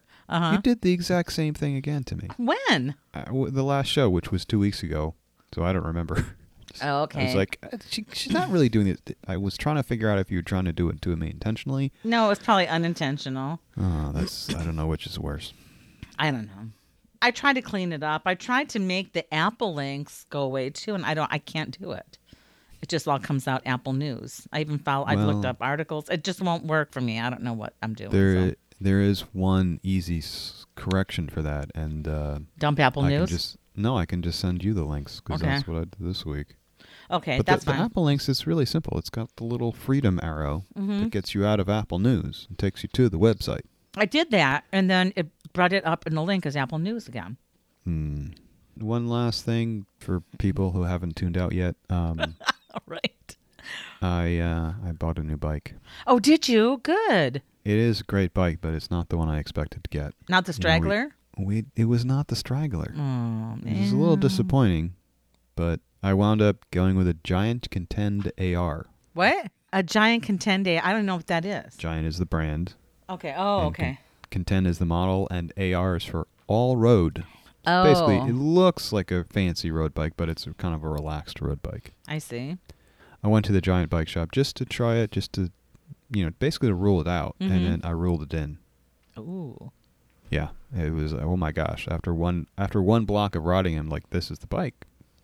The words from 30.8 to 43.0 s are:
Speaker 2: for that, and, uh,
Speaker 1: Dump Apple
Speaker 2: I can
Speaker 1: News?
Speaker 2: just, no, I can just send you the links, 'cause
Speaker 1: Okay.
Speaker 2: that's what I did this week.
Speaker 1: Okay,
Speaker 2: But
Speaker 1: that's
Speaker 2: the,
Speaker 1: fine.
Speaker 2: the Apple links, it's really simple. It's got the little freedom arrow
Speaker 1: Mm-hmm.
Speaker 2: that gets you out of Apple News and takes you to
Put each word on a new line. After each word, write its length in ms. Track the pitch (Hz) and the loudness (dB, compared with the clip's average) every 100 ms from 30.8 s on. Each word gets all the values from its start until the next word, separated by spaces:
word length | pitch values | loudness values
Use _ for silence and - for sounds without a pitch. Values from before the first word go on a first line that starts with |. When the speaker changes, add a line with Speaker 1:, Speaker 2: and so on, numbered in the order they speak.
| 95 95 95 - 76 | 0 0 0 -4 -4
Speaker 2:
for 140 | 85 | -4
that, 300 | 76 73 73 | -4 -4 -6
and, 320 | 78 78 78 76 | -6 -6 -4 -4
uh, 320 | 76 73 73 78 - | -4 -4 -6 -10 -4
Speaker 1:
Dump 180 | 147 143 | 0 4
Apple 240 | 127 143 | 2 4
Speaker 2:
I 80 | 139 | 2
can 100 | 143 | 2
Speaker 1:
News? 80 | 170 | 0
Speaker 2:
just, 260 | 85 - - _ | -2 -4 -12 _
no, 240 | - 110 120 | -2 0 2
I 80 | 82 | 0
can 160 | 87 | -2
just 160 | 85 - | -2 -2
send 240 | 95 87 | -2 0
you 100 | 98 | 0
the 120 | 101 | 0
links, 340 | 76 73 69 - | -2 -4 -6 -12
'cause 240 | - 80 | -6 -2
Speaker 1:
Okay. 80 | 80 | 0
Speaker 2:
that's 160 | - - | -2 -2
what 100 | 82 | -4
I 20 | |
did 160 | 85 - | -6 -6
this 260 | 90 92 | -6 -6
week. 300 | 78 73 73 _ _ _ - - - | -6 -6 -8 _ _ _ -20 -18 -6
Speaker 1:
Okay, 260 | 180 165 131 | -4 -2 0
Speaker 2:
But 80 | 170 | 2
Speaker 1:
that's 180 | 185 | 2
Speaker 2:
the, 80 | - | 2
Speaker 1:
fine. 80 | 135 | 0
Speaker 2:
the 40 | 220 | 0
Apple 180 | 196 | 2
links, 240 | 151 139 - | 2 2 0
it's 180 | 131 156 | -2 0
really 180 | 165 | 0
simple. 320 | 127 165 - 73 | 0 -2 -2 -6
It's 140 | - | -6
got 240 | 113 113 | -8 -8
the 80 | - | -8
little 300 | 117 120 117 | -6 -4 -4
freedom 480 | - - 135 113 87 | -4 0 4 4 2
arrow 420 | 82 78 73 78 - 202 | 0 -2 -2 -2 -6 -6
Speaker 1:
Mm-hmm. 220 | 196 202 | -2 0
Speaker 2:
that 80 | 220 | 0
gets 240 | 104 - | -2 -2
you 100 | 101 | 0
out 140 | 101 104 | 2 2
of 100 | 95 | 2
Apple 300 | 107 104 87 | 0 0 2
News 480 | 120 98 - - - | 4 4 0 -8 -12
and 80 | 92 | -4
takes 280 | 98 - | -4 -2
you 40 | - | -4
to 160 | - | 2